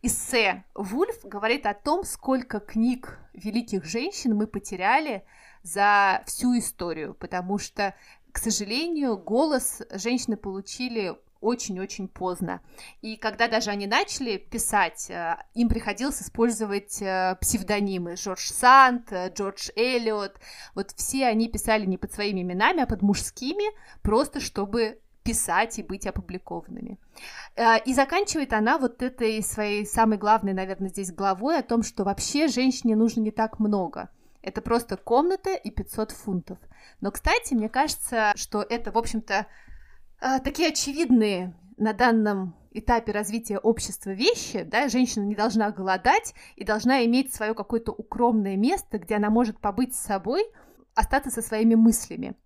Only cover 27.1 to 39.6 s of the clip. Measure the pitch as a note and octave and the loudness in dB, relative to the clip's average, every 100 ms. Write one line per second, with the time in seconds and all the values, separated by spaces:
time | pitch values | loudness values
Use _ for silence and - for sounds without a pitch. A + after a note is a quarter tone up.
27.1 | - - - - - A#3 A3+ A3+ B3+ C4+ | -20 -18 -16 -16 2 6 6 4 2 2
28.1 | E4+ G4+ D#4+ C#4 A3 G#3+ D4+ B3+ A#3+ B3 | 2 0 -2 0 2 2 2 0 -2 -6
29.1 | - A3+ A3 - - G#3 G#3 G#3 - A3+ | -2 -2 0 -4 -4 -2 -2 -2 2 4
30.1 | G#3 G#3 A3 G3+ F#3+ F#3+ F#3+ F#3+ F3+ F#3+ | 4 4 4 2 -4 -4 -6 -6 -6 -8
31.1 | E3 G3 F#3 A#3+ E4 - A#3 A3 - G3 | -2 -2 0 0 0 2 0 0 -2 -2
32.1 | G3 - C#4+ D#4 A#3+ C4 B3+ A#3+ A3 A3+ | -2 -2 0 2 2 2 2 2 4 2
33.1 | A3+ G#3+ G#3+ A3 - G#3+ G#3 F3 - - | 2 -2 0 -4 0 0 2 -2 -6 -12
34.1 | _ _ _ F#3+ G3+ - A#3 A#3 F#3+ - | _ _ _ -10 -8 0 0 0 -10 0
35.1 | A#3 E4 F#4+ - F#4+ - - G3 - A3 | 2 2 0 -4 -6 -6 -8 -8 -4 -6
36.1 | - - F#3 - F#3 - - - _ G3 | -6 -6 -6 -6 -16 -18 -20 -20 _ -8
37.1 | - - G#4+ - A#3+ G#3+ B3+ D4 - - | -4 0 0 2 -2 0 0 0 -2 -4
38.1 | A#3 G#3+ G#3 - G#3 G#3 A#3 G#3+ A3+ A#3 | 0 2 0 -2 -4 -2 -4 -2 -2 0
39.1 | A3+ - G3 G#3 - | -4 -2 -2 -2 -12